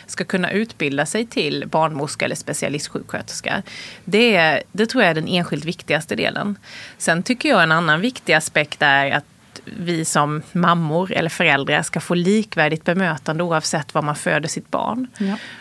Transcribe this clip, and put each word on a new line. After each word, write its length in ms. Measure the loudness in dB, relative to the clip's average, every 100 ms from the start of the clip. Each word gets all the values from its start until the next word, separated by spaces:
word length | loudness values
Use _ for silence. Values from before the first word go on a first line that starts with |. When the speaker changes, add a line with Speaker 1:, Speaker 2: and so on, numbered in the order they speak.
| -14
Speaker 1:
ska 180 | -8
kunna 260 | -4 -2 0
utbilda 560 | 0 -2 -4 -4 -2 -2
sig 200 | -2 -4
till 380 | -2 -2 -2 -2
barnmorska 580 | 0 0 -2 -6 -4
eller 120 | -4 -4
specialistsjuksköterska. 1300 | -6 -6 -4 -4 -6 -10 -8 -10 -10 -8 -4 -4 -6 -14 -16 -16
Det 320 | -2 2 4 6
är, 260 | 4 4 -2
det 140 | -2 0
tror 160 | 4
jag 80 | 2
är 40 |
den 140 | 2 0
enskilt 360 | 0 0 -4
viktigaste 500 | -6 -8 -2 -2 -2 -4
delen. 420 | -2 -2 -4 -6 -10 -18 -18 -8
Sen 240 | 0 0
tycker 260 | 0 -2 2
jag 140 | 4
en 100 | 6
annan 280 | 4 4 2
viktig 320 | 2 -4 2
aspekt 500 | 2 4 0 -2 2
är 280 | 4 4 4
att 140 | 0 -4 _ _ -20
vi 400 | -16 -10 -4 -2
som 380 | 0 2 2 0 -4
mammor 600 | 0 4 4 2 0 0
eller 180 | 0 -2
föräldrar 520 | 2 4 4 2 0
ska 180 | 0 -4
få 140 | -2
likvärdigt 720 | 0 2 2 0 2 2 2
bemötande 600 | 0 0 0 -2 -4 -2
oavsett 500 | 0 -2 0 -4 -2
var 80 | -2
man 140 | -2 -2
föder 320 | 0 0 -2
sitt 220 | -8 -6
barn. 360 | -4 -2 -4 -6 -4
Speaker 2:
Ja. 180 | -4 -4 -8 -18